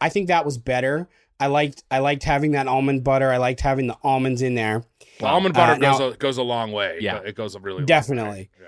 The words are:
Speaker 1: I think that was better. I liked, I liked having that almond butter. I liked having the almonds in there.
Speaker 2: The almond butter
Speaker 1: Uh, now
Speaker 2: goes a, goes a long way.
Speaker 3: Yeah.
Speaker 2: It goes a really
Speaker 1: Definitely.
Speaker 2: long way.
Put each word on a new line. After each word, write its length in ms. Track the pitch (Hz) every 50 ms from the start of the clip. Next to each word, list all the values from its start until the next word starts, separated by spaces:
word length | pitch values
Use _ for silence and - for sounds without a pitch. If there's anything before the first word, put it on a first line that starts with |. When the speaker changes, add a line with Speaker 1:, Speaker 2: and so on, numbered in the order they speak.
Speaker 1:
I 80 | 139 165
think 200 | - 202 196 180
that 160 | 180 170 156
was 140 | 147 139 123
better. 500 | 117 131 127 127 127 131 143 156 175 - _ _ _ _ _ -
I 60 | 139 139
liked, 340 | 139 147 151 147 143 - - _
I 80 | 135 135
liked 240 | 135 143 147 135 -
having 300 | 156 147 143 147 151 147
that 160 | 143 131 135
almond 340 | 131 135 135 139 139 135 123
butter. 280 | 135 135 135 135 135
I 60 | 127 123
liked 220 | 127 127 131 -
having 280 | - 139 135 135 135 120
the 80 | 110 - -
almonds 380 | 139 135 131 131 131 127 120 131
in 120 | 131 123
there. 300 | 117 110 107 107 113 117 - _ _ - - _ -
Speaker 2:
The 80 | -
almond 280 | 131 147 180 190 190 160
butter 180 | - 175 175 -
Speaker 1:
Uh, 40 | 131
now 200 | 143 139 135 131
Speaker 2:
goes 160 | 135 127 113
a, 20 |
goes 220 | - 143 139 131 123
a 40 | 127
long 280 | 120 120 117 113 110 104
way. 260 | 104 101 92 80 82
Speaker 3:
Yeah. 180 | 104 98 110 107
Speaker 2:
It 160 | 95 104 104
goes 200 | - 110 104 92
a 40 | 101
really 240 | 95 98 95 - 143
Speaker 1:
Definitely. 400 | 135 165 151 117 117 139 120 110
Speaker 2:
long 100 | 104 104
way. 140 | 95 95 - _ _ 92